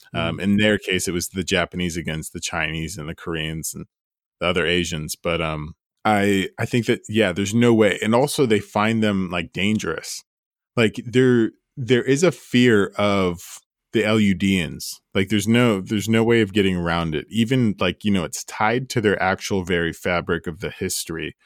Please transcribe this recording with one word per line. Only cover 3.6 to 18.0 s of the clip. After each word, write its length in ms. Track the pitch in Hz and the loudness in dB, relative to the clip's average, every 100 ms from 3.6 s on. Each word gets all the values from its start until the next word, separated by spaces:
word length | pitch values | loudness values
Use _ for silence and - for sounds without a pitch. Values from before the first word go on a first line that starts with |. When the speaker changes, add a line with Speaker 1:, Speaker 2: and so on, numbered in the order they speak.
| 76 | -10
Speaker 1:
and 120 | 78 78 _ _ _ _ _ | -12 -16 _ _ _ _ _
the 60 | 87 | -2
other 180 | 90 80 | 0 0
Asians. 520 | 90 85 82 78 - | 0 0 -4 -8 -6
But, 200 | 85 82 | -4 -2
um, 320 | 80 78 78 - _ _ 110 | -2 -4 -8 -14 _ _ 0
I, 440 | 107 101 98 92 - | 2 2 2 0 -6
I 80 | 113 | -4
think 200 | 123 110 | -2 0
that, 160 | 113 - | -2 -2
yeah, 240 | 107 101 | 0 0
there's 200 | 87 98 | 0 -2
no 200 | 113 120 | 2 4
way. 260 | 110 104 92 | 6 4 2
And 140 | 107 117 | 2 2
also 300 | 147 - 131 | 2 2 2
they 160 | 104 | 2
find 420 | - 107 107 113 | 0 -2 0 2
them, 260 | 107 98 92 | 0 0 -2
like, 220 | 87 - | -4 -6
dangerous. 720 | 87 98 110 85 80 - - - _ _ _ _ - | -4 -2 0 -4 -6 -10 -14 -16 _ _ _ _ 2
Like, 240 | 110 - 113 | 2 0 -2
there, 460 | 120 131 123 110 - _ - | 2 4 4 2 -2 _ -10
there 280 | 120 123 | 0 2
is 200 | 110 139 | 2 2
a 80 | 175 | 2
fear 600 | - - 123 123 107 95 - | 0 0 4 6 6 4 0
of 600 | 104 101 92 87 - - _ _ _ | 0 2 0 -2 -10 -20 _ _ _
the 140 | 117 107 | 0 2
L 140 | 110 | 4
U 120 | 104 87 | 4 2
D 300 | 98 95 73 | 2 2 0
Ns. 360 | 87 - - _ | -6 -12 -14 _
Like, 140 | 101 95 | -2 0
there's 220 | 107 101 | 0 2
no, 320 | 120 123 98 | 2 4 0
there's 260 | 92 107 101 | -2 -4 0
no 160 | 113 | 0
way 160 | 113 117 | 4 2
of 140 | 104 | 2
getting 240 | 101 95 90 | 2 2 0
around 360 | 85 85 82 | 0 0 -2
it. 120 | 76 - | -4 -4
Even, 460 | 107 113 131 113 92 | -2 0 2 0 0
like, 280 | 95 - | -4 -2